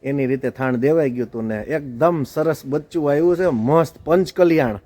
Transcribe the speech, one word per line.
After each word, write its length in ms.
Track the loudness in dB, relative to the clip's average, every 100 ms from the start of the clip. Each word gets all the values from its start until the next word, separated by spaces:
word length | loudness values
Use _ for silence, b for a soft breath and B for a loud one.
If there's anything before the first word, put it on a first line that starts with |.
એની 220 | -4 -2 -2
રીતે 240 | -2 -4
થાણ 260 | -4 -2 0
દેવાઈ 340 | 2 2 0
ગયું 180 | -2 -6
હતું 200 | -6 -6
ને 140 | -6
એકદમ 600 | -4 -6 -6 -2 0 0
સરસ 420 | -4 -2 -2 -2 -4
બચ્ચું 460 | -6 -4 -4 0
આવ્યું 260 | 2 2 2
છે, 100 | 0
મસ્ત 480 | 0 2 2 2 -4 0
પંચકલ્યાણ 760 | 2 2 2 4 4 2 -2